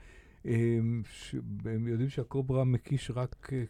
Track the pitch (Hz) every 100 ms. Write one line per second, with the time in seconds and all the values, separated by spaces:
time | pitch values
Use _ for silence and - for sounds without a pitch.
0 | - - - - - 113 117 117 113 117
1 | 104 - - 131 113 104 110 113 117 113
2 | 135 139 120 139 131 131 127 123 - 139
3 | - 120 127 - - 131 117